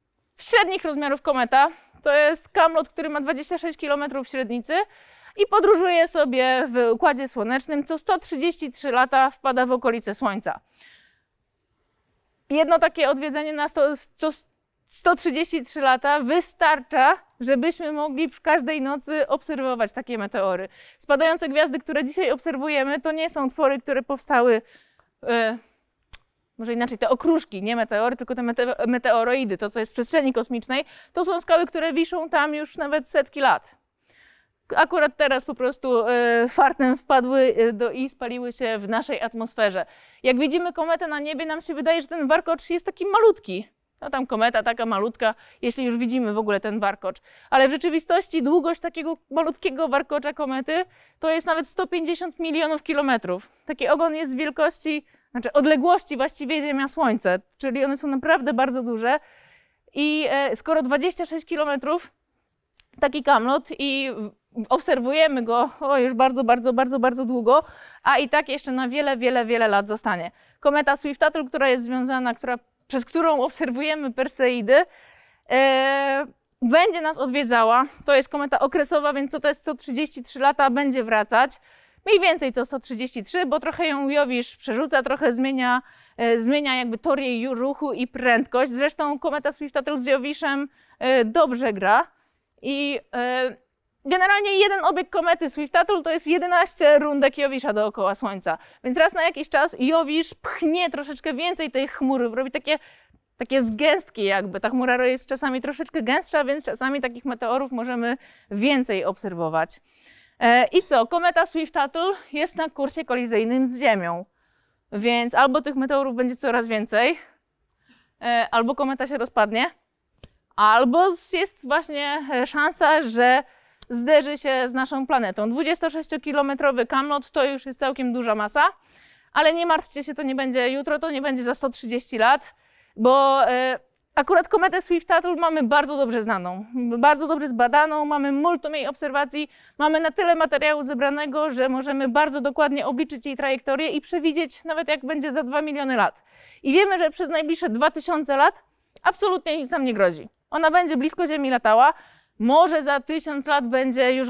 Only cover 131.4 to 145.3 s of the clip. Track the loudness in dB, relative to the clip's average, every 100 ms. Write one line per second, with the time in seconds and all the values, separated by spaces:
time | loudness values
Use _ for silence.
131.4 | -2 -2 -4 -6 -6 -6 -6 2 4 4
132.4 | 0 _ _ _ _ 0 4 6 6 6
133.4 | 4 2 0 -2 -8 _ _ -2 4 4
134.4 | 4 2 2 0 0 -2 2 2 2 0
135.4 | 0 2 2 2 2 0 0 0 -2 -4
136.4 | -4 -10 -10 -6 -4 2 4 4 0 -2
137.4 | -4 0 2 4 2 0 -2 -2 0 0
138.4 | 0 -2 -4 -6 -6 -6 -4 -2 -2 -4
139.4 | -10 _ _ -2 0 2 0 0 2 2
140.4 | 2 2 2 0 -2 -2 0 0 -4 -2
141.4 | -2 0 0 0 -4 -2 0 2 2 0
142.4 | -4 0 0 0 -4 -4 -6 -6 -10 -6
143.4 | -4 -2 -2 -2 -2 -4 -4 -2 -2 -2
144.4 | -4 -8 -8 -6 -2 -4 -4 -4 -2